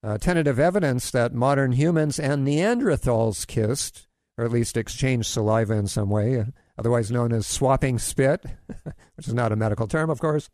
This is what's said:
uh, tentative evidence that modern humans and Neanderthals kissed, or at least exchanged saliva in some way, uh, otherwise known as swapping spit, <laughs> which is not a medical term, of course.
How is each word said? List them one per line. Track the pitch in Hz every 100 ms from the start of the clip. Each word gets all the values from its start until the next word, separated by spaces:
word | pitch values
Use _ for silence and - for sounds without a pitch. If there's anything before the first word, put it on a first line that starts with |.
uh, | 110 104
tentative | - 180 147 123
evidence | 160 190 160 123 -
that | 131 120
modern | 120 127 139 135
humans | 123 151 165 151 139
and | 147 143 135
Neanderthals | 147 190 240 254 147 - 117 113 104 -
kissed, | - 107 139 - - - _ _ -
or |
at | 117
least | 120 113 -
exchanged | 113 - 135 127 110
saliva | - 107 110 107
in | 110 101
some | - 101
way, | 104 104 131
uh, | 107 - _ -
otherwise | 110 120 107
known | 120 120
as | 117 104
swapping | - 135 135 139 123
spit, | - - 135 156 - - - -
<laughs> | - - - -
which | -
is |
not | 120 117
a | 107
medical | 110 104 110
term, | 165 160
of | 139
course. | 160 151 -